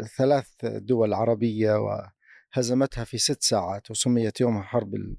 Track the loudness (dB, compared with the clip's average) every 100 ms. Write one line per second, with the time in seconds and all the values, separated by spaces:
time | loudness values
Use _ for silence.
0 | -6 0 0 0 -4 _ -8 -4 0 2
1 | 2 2 0 0 0 2 2 2 0 -4
2 | -10 _ _ -20 _ -2 0 2 0 -2
3 | -6 -2 -2 0 0 0 0 -6 -6 -2
4 | 2 2 2 2 2 0 -2 -2 -2 -4
5 | -8